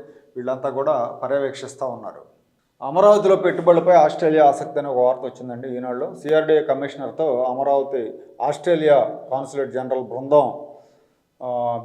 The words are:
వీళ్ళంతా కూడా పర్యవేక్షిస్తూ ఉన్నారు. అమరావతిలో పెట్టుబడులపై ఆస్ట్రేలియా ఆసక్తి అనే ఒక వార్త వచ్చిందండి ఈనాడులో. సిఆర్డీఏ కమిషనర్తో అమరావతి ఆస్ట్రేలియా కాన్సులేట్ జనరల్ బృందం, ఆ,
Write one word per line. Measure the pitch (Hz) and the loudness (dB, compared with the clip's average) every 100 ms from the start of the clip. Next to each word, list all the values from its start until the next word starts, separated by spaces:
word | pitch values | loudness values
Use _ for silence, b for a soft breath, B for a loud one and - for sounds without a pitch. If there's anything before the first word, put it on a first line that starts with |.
| B B B 127 | B B B -10
వీళ్ళంతా | 123 131 139 | -6 -6 -4
కూడా | 127 143 139 120 - | -2 -2 0 -2 -6
పర్యవేక్షిస్తూ | 127 139 135 - 127 - 131 | -4 -2 -2 -6 -14 -10 -10
ఉన్నారు. | 117 101 76 - _ _ _ _ _ | -10 -14 -18 -20 _ _ _ _ _
అమరావతిలో | 131 165 208 208 190 190 | -4 4 6 6 4 2
పెట్టుబడులపై | 180 175 170 165 165 | 2 2 4 4 6
ఆస్ట్రేలియా | 175 151 - 160 156 143 | 6 6 2 2 6 6
ఆసక్తి | 139 - 143 | 4 -2 -6
అనే | 143 | -4
ఒక | 123 | 2
వార్త | 123 131 | 2 0
వచ్చిందండి | 127 - 127 120 135 | -6 -12 -14 -12 -10
ఈనాడులో. | 123 127 123 165 185 | -8 -8 -6 -8 -8
సిఆర్డీఏ | 180 156 156 - | 0 0 4 2
కమిషనర్తో | 156 135 139 - 127 110 160 123 | 2 -2 -6 -10 -10 -4 -2 0
అమరావతి | 127 127 139 139 131 135 110 - B - | -2 -2 0 0 0 -4 -6 -12 B -6
ఆస్ట్రేలియా | 127 147 180 165 151 139 110 - - | -6 -4 0 2 4 4 2 -4 -8
కాన్సులేట్ | 131 135 139 127 | -8 -6 -8 -6
జనరల్ | 123 127 131 | -6 -4 -6
బృందం, | 117 117 135 147 127 - - b b b b b _ _ | -6 -10 2 2 2 -2 -14 b b b b b _ _
ఆ, | 127 123 120 117 | -8 -4 -4 -6